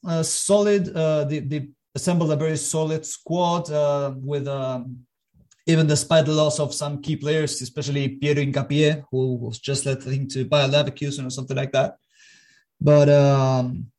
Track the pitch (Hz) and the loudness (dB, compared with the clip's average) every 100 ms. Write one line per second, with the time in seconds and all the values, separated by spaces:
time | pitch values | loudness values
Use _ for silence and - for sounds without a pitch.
0 | 180 165 160 - - 208 208 202 175 165 | -4 -2 -2 -2 2 2 4 2 0 0
1 | 156 151 143 151 131 147 131 _ _ 139 | 0 0 0 -4 -4 -6 -8 _ _ -6
2 | 180 170 156 143 160 151 - 160 156 156 | -2 0 2 0 0 -2 -2 -2 -2 -4
3 | 156 - - 170 175 175 151 151 147 143 | -8 -12 -4 0 0 0 -2 0 0 0
4 | 139 131 135 143 135 139 131 127 127 123 | -2 -6 -6 -4 -4 -4 -4 -6 -8 -14
5 | _ _ _ _ _ _ - 160 151 147 | _ _ _ _ _ _ 0 2 4 2
6 | - 165 151 156 151 151 147 - 147 143 | 4 4 4 2 2 0 -4 -4 -8 -6
7 | - 147 147 156 147 - 127 147 123 143 | -6 -4 0 0 -2 -4 -10 -8 -4 -2
8 | 135 - 147 147 139 143 - 151 151 151 | -2 -2 0 2 0 -2 0 2 2 2
9 | - 131 131 123 120 113 - 139 143 135 | -4 -2 0 -2 -6 -8 -4 -4 -2 -4
10 | 127 135 135 131 127 147 135 147 143 - | -4 -4 -4 -4 0 2 4 2 0 -4
11 | 143 143 127 139 131 135 135 131 131 - | -6 -6 -8 -8 -6 -6 -2 0 -2 -4
12 | _ _ - _ _ _ _ - 143 147 | _ _ -20 _ _ _ _ 0 6 6
13 | 143 143 139 139 131 131 123 127 - | 8 8 6 4 2 2 -2 -6 -12